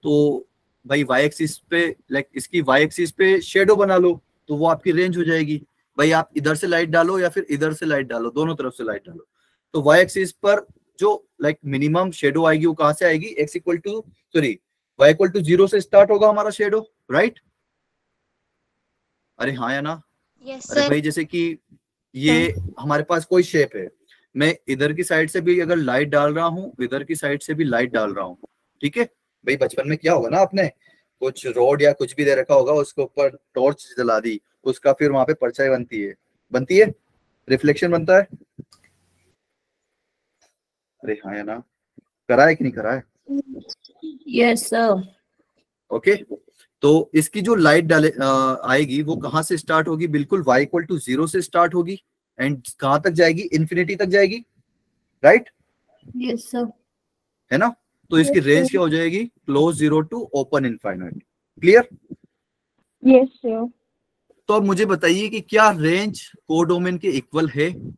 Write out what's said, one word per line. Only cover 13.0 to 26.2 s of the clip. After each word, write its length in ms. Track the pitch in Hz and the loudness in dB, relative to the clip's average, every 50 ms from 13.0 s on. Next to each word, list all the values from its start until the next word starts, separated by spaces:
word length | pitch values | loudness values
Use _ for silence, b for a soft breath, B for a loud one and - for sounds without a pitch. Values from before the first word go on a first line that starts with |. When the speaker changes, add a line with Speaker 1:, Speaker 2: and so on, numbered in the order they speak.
| 185 | 0
Speaker 1:
आएगी? 300 | 175 160 156 165 220 - - | 0 0 0 -4 -8 -6 -6
X 80 | 151 151 | -6 -6
equal 280 | - 180 _ 175 175 | -6 -8 _ -4 -4
to, 260 | 175 - 202 208 220 220 - | -4 -4 -8 -10 -10 -12 -14
सॉरी, 520 | _ _ _ _ _ 165 151 127 104 - _ _ _ _ _ _ _ _ | _ _ _ _ _ -2 0 0 -4 -6 _ _ _ _ _ _ _ _
y 140 | 135 147 156 | 6 6 6
equal 220 | 160 196 185 175 | 4 0 0 0
to 120 | 208 170 151 | -2 0 2
zero 200 | 175 180 196 190 | 4 4 4 4
से 100 | 208 208 | 2 -2
start 300 | 190 - - 196 202 196 | -2 4 6 6 6 6
होगा 180 | 214 202 214 214 | 4 4 4 2
हमारा 220 | 208 208 208 214 | 2 2 -2 -4
shadow, 420 | 202 - 214 202 202 220 220 _ _ _ _ _ | -4 -4 -4 -2 -2 -4 -4 _ _ _ _ _
right? 280 | 127 151 202 233 - _ _ _ _ _ _ _ _ _ _ _ _ _ _ _ _ _ _ _ _ _ _ _ _ _ _ _ _ _ _ _ _ _ _ _ _ _ _ _ _ _ | 0 0 0 0 -2 _ _ _ _ _ _ _ _ _ _ _ _ _ _ _ _ _ _ _ _ _ _ _ _ _ _ _ _ _ _ _ _ _ _ _ _ _ _ _ _ _
अरे 140 | 117 131 135 | -6 -6 -6
हाँ 220 | 123 120 120 135 | -4 -6 -4 -4
या 60 | 139 | -4
ना? 220 | 143 151 165 160 _ _ _ _ _ _ _ _ 247 | -6 -8 -10 -10 _ _ _ _ _ _ _ _ _
Speaker 2:
यस, 280 | 254 269 262 - - | -18 -18 -18 -14 -4
Speaker 1:
अरे 120 | - 285 285 | -2 -2 0
Speaker 2:
sir। 60 | 285 | 0
Speaker 1:
भाई, 120 | 285 151 | -2 -2
जैसे 240 | 151 151 156 175 160 | -2 -4 -6 -6 -8
कि 340 | 156 - 175 170 170 160 - _ _ _ _ _ _ _ _ _ _ _ | -6 -4 -4 -4 -4 -6 -10 _ _ _ _ _ _ _ _ _ _ _
ये 400 | 131 139 151 156 160 170 170 - 90 | -4 0 2 2 2 0 -2 -4 -6
Speaker 2:
हाँ। 160 | 92 - - - | -10 -12 -14 -10
Speaker 1:
हमारे 240 | - 147 147 147 151 | -6 -4 -2 -2 -2
पास 220 | _ 175 165 160 | _ -4 -4 -2
कोई 180 | _ 185 185 175 | _ 2 2 2
shape 280 | 175 - 160 143 131 - | 2 2 0 0 0 -2
है, 140 | 107 92 87 _ _ _ _ _ _ _ _ _ | -12 -12 -12 _ _ _ _ _ _ _ _ _
मैं 200 | 127 147 160 170 - _ - | -2 0 0 0 -4 _ -8
इधर 240 | 135 131 139 151 156 | -4 -2 -2 -2 -2
की 120 | 165 180 | -4 -4
side 260 | - 175 156 160 156 | -2 0 0 0 -2
से 100 | - 190 | -4 -4
भी 200 | 165 175 180 180 | 0 0 0 0
अगर 160 | 170 160 175 | 0 0 -2
light 320 | 170 147 127 123 131 147 147 | -2 -2 0 0 -2 -2 0
डाल 260 | 143 147 | 0 0